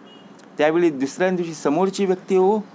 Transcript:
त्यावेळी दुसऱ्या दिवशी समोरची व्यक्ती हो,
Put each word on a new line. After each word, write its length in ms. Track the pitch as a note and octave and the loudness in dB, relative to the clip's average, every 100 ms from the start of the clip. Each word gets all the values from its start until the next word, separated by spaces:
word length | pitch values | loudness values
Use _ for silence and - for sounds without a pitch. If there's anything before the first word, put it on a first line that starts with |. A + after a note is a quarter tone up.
| - - - - - - | -20 -20 -20 -20 -20 -2
त्यावेळी 320 | D3+ E3 E3+ | 0 2 0
दुसऱ्या 380 | C#3 C3+ - F#3 | 0 -6 -2 -2
दिवशी 240 | F3+ E3+ | -2 -4
समोरची 520 | D#3 D3+ D3+ G3 G3 F#3+ | -4 -2 0 -2 -2 -2
व्यक्ती 300 | F#3 - F#3 | -2 0 2
हो, 220 | F#3 G#3+ G3+ | 2 0 -4